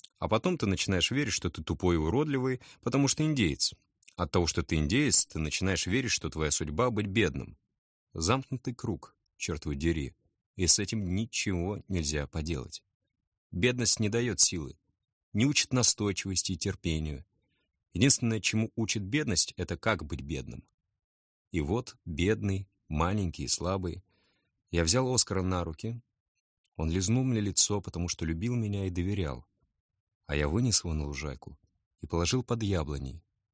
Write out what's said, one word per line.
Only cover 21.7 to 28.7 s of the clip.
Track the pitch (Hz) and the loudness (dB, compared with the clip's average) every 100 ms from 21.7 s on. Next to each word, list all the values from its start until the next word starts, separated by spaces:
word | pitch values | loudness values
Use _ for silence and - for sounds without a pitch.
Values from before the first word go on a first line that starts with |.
| 113 - - | -2 -4 -12
бедный, | - 76 90 107 101 98 98 _ - | -8 0 2 2 0 -2 -6 _ -6
маленький | 76 85 104 90 - | 0 2 2 -2 -4
и | 67 | -4
слабый, | - 85 95 90 85 - _ _ _ _ _ _ | -2 -2 -2 -4 -8 -14 _ _ _ _ _ _
я | 85 | 2
взял | 82 123 127 | 4 2 2
Оскара | 127 - 95 | 2 2 0
на | 92 90 | 0 0
руки. | 85 80 110 120 - _ _ _ _ _ _ - | -2 -6 -8 -10 -14 _ _ _ _ _ _ -4
Он | 80 | 0
лизнул | 87 95 123 | 0 2 2
мне | 131 113 | 2 2
лицо, | 101 - - 104 | 2 2 2 0
потому | 87 85 85 | -2 -4 -4
что | - 82 | -2 -2
любил | 82 113 | -2 -2
меня | 123 107 | -2 -2